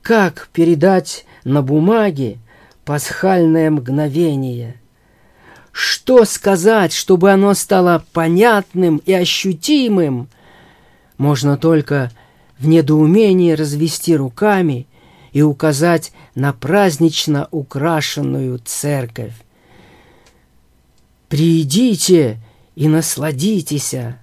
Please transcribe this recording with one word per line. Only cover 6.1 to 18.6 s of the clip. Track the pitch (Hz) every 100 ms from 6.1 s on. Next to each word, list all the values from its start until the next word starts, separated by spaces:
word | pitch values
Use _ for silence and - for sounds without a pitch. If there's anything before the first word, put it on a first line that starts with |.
| 254
сказать, | 214 - 202 190 190 226 170
чтобы | - - 180 196
оно | 196 202
стало | 190 - 190 180 165 165
понятным | 175 165 170 233 208 190 175 175 151
и | -
ощутимым? | 190 175 - 190 160 - 302 247 196 156 127 139 _ _ - - _ _ _ _ -
Можно | 143 139 143 143
только | 160 160 147 143 123 - _ _ _ _
в | 143
недоумении | 160 143 156 156 196 214 185 175
развести | 156 151 147 160 - -
руками | 156 131 117 214 196 170 123 131 _ _ _ -
и | 139
указать | 151 143 156 139 170 165 - - -
на | - 139
празднично | 127 131 196 196 143 165 151 - 143 -
украшенную | 160 135 139 156 160 - 151 139 135 131
церковь. | 123